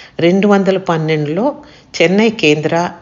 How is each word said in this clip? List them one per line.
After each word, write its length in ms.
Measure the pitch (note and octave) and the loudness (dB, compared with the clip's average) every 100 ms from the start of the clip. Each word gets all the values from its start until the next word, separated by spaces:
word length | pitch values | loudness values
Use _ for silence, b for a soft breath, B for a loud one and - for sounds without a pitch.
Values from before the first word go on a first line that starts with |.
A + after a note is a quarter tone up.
| B - | B -2
రెండు 280 | E3 F#3+ G#3 | 0 2 2
వందల 300 | G3 F#3+ F#3+ | 2 2 -2
పన్నెండులో 760 | F#3+ D#3+ D#3 D#3 D3 E3 C4 C4 B B B - | -2 -2 -2 -2 -2 -2 -4 -6 B B B 0
చెన్నై 280 | E3+ G3 A3+ | 2 2 0
కేంద్ర 600 | A3 D3+ D3+ D#3 E3+ F3 - | 0 0 0 0 -2 -4 -6